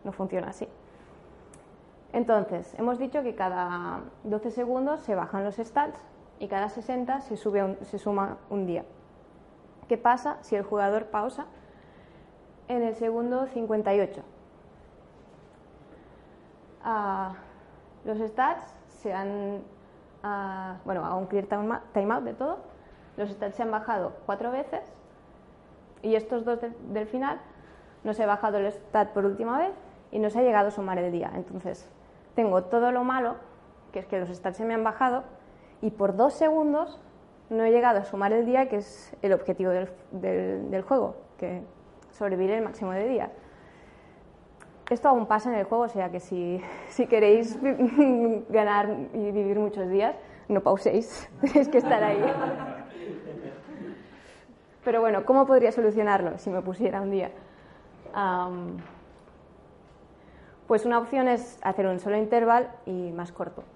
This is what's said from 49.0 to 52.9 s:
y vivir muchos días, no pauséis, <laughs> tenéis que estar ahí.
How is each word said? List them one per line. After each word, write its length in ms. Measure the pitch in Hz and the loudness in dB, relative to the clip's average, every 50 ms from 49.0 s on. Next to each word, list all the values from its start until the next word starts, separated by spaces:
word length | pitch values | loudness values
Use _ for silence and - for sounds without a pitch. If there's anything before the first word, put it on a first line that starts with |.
| - - - | -6 -6 -4
y 180 | 226 208 208 | -2 -2 0
vivir 280 | 202 208 202 196 202 208 | 0 0 2 2 2 2
muchos 300 | 214 202 208 202 190 185 | 0 0 0 -2 -2 2
días, 260 | 185 196 208 240 311 - - - - - - - | 2 4 2 2 0 -4 -12 -18 -20 -20 -4 0
no 120 | 214 196 | 0 4
pauséis, 680 | 196 - 190 196 - 226 - 202 226 - - - - - - | 6 4 4 4 4 4 4 4 0 0 -10 -14 -14 -16 -4
<laughs> 60 | - | 0
tenéis 280 | - 269 - 294 277 294 | 0 6 6 6 6 8
que 80 | 294 247 | 6 4
estar 260 | 233 - 254 220 214 | 6 6 4 4 4
ahí. 180 | 208 202 202 208 262 185 - - - - - - - - - - - | 2 2 2 2 2 0 0 -2 -4 -4 -6 -6 -10 -10 -12 -14 -16